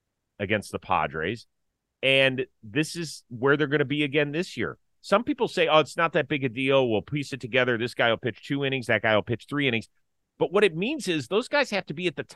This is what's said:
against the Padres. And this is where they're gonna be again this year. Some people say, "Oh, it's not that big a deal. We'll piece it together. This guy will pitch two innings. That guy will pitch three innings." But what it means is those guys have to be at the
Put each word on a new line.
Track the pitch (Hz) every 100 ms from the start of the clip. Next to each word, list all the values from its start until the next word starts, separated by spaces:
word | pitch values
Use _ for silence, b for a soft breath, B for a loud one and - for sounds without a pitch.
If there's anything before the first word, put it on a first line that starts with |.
| _ _ _ -
against | 98 107 -
the | 98
Padres. | - 87 76 78 82 117 - _ _ _ _ _
And | 131 135 135 127 131 _
this | 110 123 156 170
is | 156 - -
where | 120 135 147
they're | 147
gonna | 147
be | 131 147
again | 147 147 147
this | 151 190 -
year. | 82 - _ _
Some | - 196
people | 247 285 214
say, | 185 160
"Oh, | 156
it's | 143 175
not | 165
that | 160 139
big | 151
a | 131
deal. | 117 135 135 123
We'll | 104
piece | - 147 131
it | 131
together. | 117 127 127 113
This | 120 -
guy | 120
will | 110
pitch | 120 - -
two | 139
innings. | 139 131 117
That | 110
guy | 113 107
will |
pitch | 107 117 -
three | 147 135
innings." | 113 - _ _ _ _ -
But | 160
what | 190
it | 202 160
means | 220 311 190
is | 160 -
those | 202 247
guys | 294 254
have | 196 -
to | 151
be | 180
at | 147
the | -